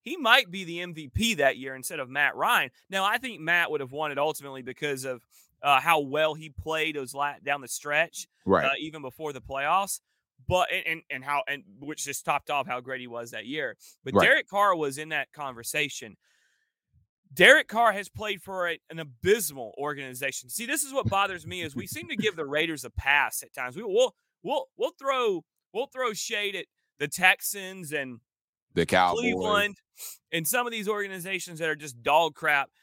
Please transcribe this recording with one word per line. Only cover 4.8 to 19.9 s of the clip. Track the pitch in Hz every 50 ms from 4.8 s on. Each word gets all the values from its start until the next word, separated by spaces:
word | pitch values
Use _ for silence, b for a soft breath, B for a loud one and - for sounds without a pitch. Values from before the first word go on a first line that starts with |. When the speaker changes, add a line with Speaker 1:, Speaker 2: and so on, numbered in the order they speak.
| 151 147 143 131 131
Speaker 1:
of, | 135 127 117 - _ b b b b b _
uh, | 135 143 139 131
how | 123 165 170 156
well | 143 135 135 151 156 156 151
he | 160 160 156
played | 135 - - 156 160 156 156 160 151
those | 147 135 123 -
la-, | 135 143 143 139 - -
down | 139 143 143 131
the | 117
stretch, | - - - 147 147 151 165 165 - - - - _ _ -
Speaker 2:
Right. | - 95 85 73
Speaker 1:
uh, | 135 139 -
even | 147 156 151 156 143
before | 127 - - 160 151 139
the | 127 -
playoffs. | - 135 135 139 147 175 190 196 196 - - _ _ _ _ _ _ _ _ 127
But, | - 180 180 175 - 165
and, | 185 165
and, | 165 165 165 - -
and | 143 127 131
how, | 143 143 143 - -
and | 143 139 - 95 98 107
which | 143 143 151 - -
just | 143 131 - -
topped | 170 147 139 - -
off | 151 143 131 -
how | 127 127
great | 123 123 131 127
he | 123 120
was | 117 120 117 117 120
that | 110 104
year. | 117 143 156 143 120 101 _ b b b b b
But | 135 190
Speaker 2:
Right. | 196 -
Speaker 1:
Derek | 226 269 311 - _
Carr | 190 202 202 202 185
was | 165 151 139 131 143
in | 156 160
that | 156 147 135 - _
conversation. | 151 147 135 123 113 117 - - 151 147 135 - - 127 110 90 - _ _ _ _ _ _ _ _ _ _ _ _ _ _ _ _ _ _ _ _ _ _ 139
Derek | 175 175 226 277 311 -
Carr | - 196 226 233 226 196
has | 202 196 -
played | - 202 214 214 202 180
for | - 196 190 185 175 170
a, | 165 - _ -
an | 160 165
abysmal | 160 147 123 117 - 180 214 240 185 151 143 135 120 107 -
organization. | - 139 147